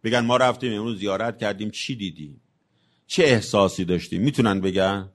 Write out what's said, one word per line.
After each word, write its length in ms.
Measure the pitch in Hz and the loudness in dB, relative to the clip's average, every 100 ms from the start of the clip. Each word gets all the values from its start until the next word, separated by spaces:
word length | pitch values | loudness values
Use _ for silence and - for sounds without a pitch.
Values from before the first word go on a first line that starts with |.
بگن 160 | 113 120 | 0 0
ما 180 | 117 123 | 2 4
رفتیم 360 | 127 120 123 | 2 0 -4
امروز 260 | 104 113 107 | -4 -6 -6
زیارت 380 | 101 95 117 110 | -4 -2 -4 -4
کردیم، 320 | 107 98 107 | -6 -4 -8
چی 260 | - - 127 | -8 -10 -6
دیدیم؟ 460 | 95 76 73 69 _ _ _ _ _ _ _ | -8 -10 -18 -18 _ _ _ _ _ _ _
چه 160 | - | 2
احساسی 600 | 160 120 - 104 98 - 90 | 6 4 4 4 4 2 -2
داشتیم؟ 360 | 90 - 90 | -2 -2 -2
می‌تونن 400 | 120 139 113 98 | -2 2 2 2
بگن؟ 480 | 95 92 95 98 95 | 0 0 0 -2 -8